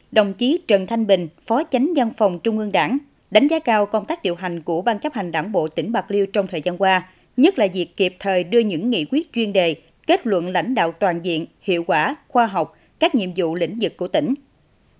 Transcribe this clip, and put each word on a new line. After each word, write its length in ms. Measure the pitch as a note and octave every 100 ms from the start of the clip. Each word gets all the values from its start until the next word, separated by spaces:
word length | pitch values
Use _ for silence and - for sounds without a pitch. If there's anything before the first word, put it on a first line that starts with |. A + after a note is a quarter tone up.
| _
đồng 220 | A3 G3+
chí 260 | F#3+ B3 E4+ -
Trần 200 | G3+ F#3
Thanh 200 | A#3 G#3+
Bình, 200 | F#3+ E3 -
Phó 220 | - A3+ D#4
Chánh 220 | A#3+ C#4 D#4
Văn 160 | A#3 -
phòng 220 | G#3 F3
Trung 180 | A3+ A3
ương 140 | G#3+
Đảng, 260 | F#3 D3+ C4 - _ _
đánh 160 | G#3 C#4+
giá 120 | D#4+
cao 260 | D#4+ A3 G3+
công 200 | A3 G3+
tác 180 | E4+
điều 120 | F#3 E3+
hành 260 | F3+ E3+
của 200 | E3 E3
Ban 180 | G3+ G#3+
chấp 140 | D4+
hành 180 | B3 F3+
Đảng 200 | D#3+ F3+
bộ 160 | G3+ D#3+
tỉnh 240 | - E3
Bạc 140 | A3+ -
Liêu 140 | G3+ F#3+
trong 220 | G#3+ F#3+
thời 140 | F3
gian 160 | D3+ F3
qua, 320 | F#3+ F#3 F#3 _ _ -
nhất 220 | D4 F#4+
là 80 | G3+
việc 240 | F3+ F3 -
kịp 180 | F3+ -
thời 240 | G3+ F#3
đưa 160 | E3+ A#3
những 300 | A3 E3+ A3+
nghị 160 | A3+ D3
quyết 220 | C#4 F4
chuyên 200 | - A3
đề, 220 | G3 E3+ D3 _ _ -
kết 200 | F#4 B3+
luận 220 | F#3+ F3
lãnh 260 | F3+ E3+ B3
đạo 160 | E3+
toàn 340 | E3 G3+ E3+ E3+
diện, 200 | E3 E3 _
hiệu 220 | - E3+
quả, 320 | E3+ E3 E3 D4+ _
khoa 180 | B3 A3+
học, 320 | F#3+ D3+ _ _ _
các 160 | E4+ D4
nhiệm 140 | F#3 F3
vụ 200 | E3 E3+
lĩnh 220 | E3 G#3+
vực 160 | F#3+ -
của 100 | F3+
tỉnh. 260 | E3+ D3 C#4 _ _ _ _ _ _